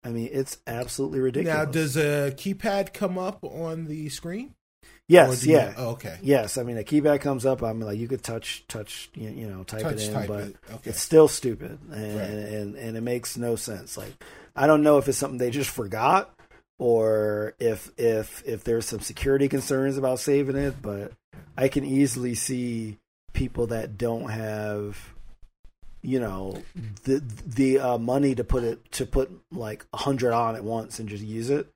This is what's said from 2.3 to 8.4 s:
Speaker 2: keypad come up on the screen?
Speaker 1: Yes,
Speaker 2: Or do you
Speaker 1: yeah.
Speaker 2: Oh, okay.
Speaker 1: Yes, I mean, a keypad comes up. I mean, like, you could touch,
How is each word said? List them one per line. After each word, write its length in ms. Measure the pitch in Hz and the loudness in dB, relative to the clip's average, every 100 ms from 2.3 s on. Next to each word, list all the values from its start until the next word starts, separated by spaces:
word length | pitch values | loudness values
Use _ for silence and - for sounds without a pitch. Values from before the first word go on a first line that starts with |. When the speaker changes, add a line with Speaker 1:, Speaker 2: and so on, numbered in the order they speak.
| 135 | -2
Speaker 2:
keypad 560 | 196 190 220 202 190 | -6 -2 0 0 -2
come 240 | - 202 185 | -2 -2 -2
up 260 | 185 190 | -4 -6
on 420 | - 147 165 160 165 | -10 -8 -6 -6 -6
the 240 | 156 151 | -8 -8
screen? 440 | - 170 190 269 - _ _ - - _ | -8 -8 -8 -10 -16 _ _ -20 -20 _
Speaker 1:
Yes, 340 | 170 131 127 | 10 10 6
Speaker 2:
Or 20 | |
do 60 | 131 | 6
you 60 | 156 | 6
Speaker 1:
yeah. 180 | 117 101 | 6 -2
Speaker 2:
Oh, 120 | 123 | -6
okay. 260 | 117 107 82 | -6 -10 -8
Speaker 1:
Yes, 360 | - 139 107 - | 2 4 4 -4
I 40 | |
mean, 140 | 123 117 | -4 -4
a 60 | |
keypad 380 | 104 147 147 143 | 0 2 4 2
comes 220 | 143 135 127 | 2 0 0
up. 180 | 131 | 0
I 100 | 117 | -2
mean, 120 | 110 110 | -4 -6
like, 100 | 104 | -6
you 100 | 117 | -4
could 160 | 131 | -6
touch, 420 | - 113 | -6 -8